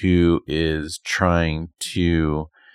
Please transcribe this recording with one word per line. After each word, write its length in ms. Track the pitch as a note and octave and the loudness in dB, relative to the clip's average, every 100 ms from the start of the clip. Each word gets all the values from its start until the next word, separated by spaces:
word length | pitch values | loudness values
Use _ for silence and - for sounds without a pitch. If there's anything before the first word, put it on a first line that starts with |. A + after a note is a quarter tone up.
who 420 | F#2 F2 E2+ E2+ - | 2 4 4 2 0
is 520 | D2+ D#2+ D#2 D2+ - | -2 -2 -2 -6 -12
trying 720 | - - F#2 E2+ E2 D#2 E2 - | -8 0 2 2 0 -2 -8 -12
to, 680 | - - F2 E2 D#2 D2+ D#2+ _ _ | -10 -2 0 2 0 -2 -6 _ _